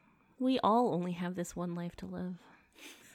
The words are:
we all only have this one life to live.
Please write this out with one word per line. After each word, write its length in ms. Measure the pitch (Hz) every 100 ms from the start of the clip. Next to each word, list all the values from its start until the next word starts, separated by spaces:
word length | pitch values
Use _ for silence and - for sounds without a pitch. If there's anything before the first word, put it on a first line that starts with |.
| _ _ _ -
we 200 | 254 262
all 340 | - 226 247
only 180 | 165 180
have 220 | 175 175
this 200 | 180 175 -
one 180 | 175
life 220 | 170 175 -
to 100 | 185
live. 300 | 180 180 175 - - _ - - - -